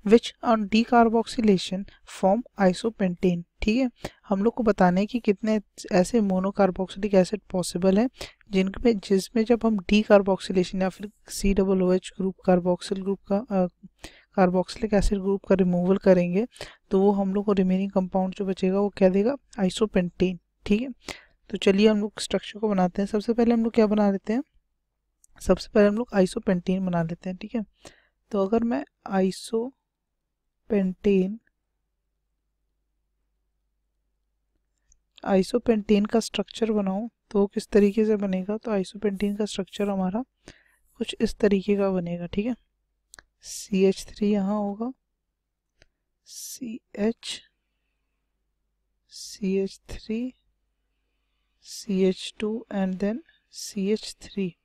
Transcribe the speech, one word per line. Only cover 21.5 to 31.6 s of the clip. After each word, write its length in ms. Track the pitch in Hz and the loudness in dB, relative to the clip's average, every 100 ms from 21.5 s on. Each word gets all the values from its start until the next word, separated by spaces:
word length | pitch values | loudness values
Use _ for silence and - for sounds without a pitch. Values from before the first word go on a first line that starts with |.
तो 60 | 196 | 0
चलिए 320 | - 196 214 | 2 4 4
हम 120 | 214 | 4
लोग 200 | 208 - | -2 -8
स्ट्रक्चर 380 | - 196 - 208 | -6 -6 -6 -6
को 100 | 214 | -2
बनाते 340 | 190 180 - | 0 0 0
हैं। 40 | 196 | -4
सबसे 260 | 208 202 | -2 -2
पहले 220 | 226 233 | 2 2
हम 100 | 233 | 2
लोग 80 | 226 | 2
क्या 140 | 233 214 | 2 2
बना 240 | 208 202 | 4 2
लेते 220 | 196 - | 0 -2
हैं, 100 | 233 - _ _ _ _ _ _ _ _ - | -4 -4 _ _ _ _ _ _ _ _ -12
सबसे 260 | - 185 - | -2 -2 2
पहले 140 | 220 208 | 4 4
हम 80 | 208 | 2
लोग 120 | 247 202 | -2 2
isopentein 640 | 185 233 220 180 180 185 185 | 2 0 -2 -2 -2 -4 -2
बना 160 | 175 | -2
लेते 280 | 165 170 185 | -2 -6 -10
हैं, 60 | 185 | -12
ठीक 160 | 214 | -8
है। 100 | 233 202 _ - _ _ _ _ | -8 -8 _ -20 _ _ _ _
तो 140 | 202 190 | -2 0
अगर 180 | 226 | 0
मैं 200 | 233 262 294 _ - | 0 -4 -8 _ -4
isopentein, 580 | 190 190 - - 226 247 _ _ _ _ _ _ _ _ _ _ 208 190 185 208 196 185 226 _ _ | 0 0 -2 -6 -6 -6 _ _ _ _ _ _ _ _ _ _ 0 0 -2 2 2 0 -6 _ _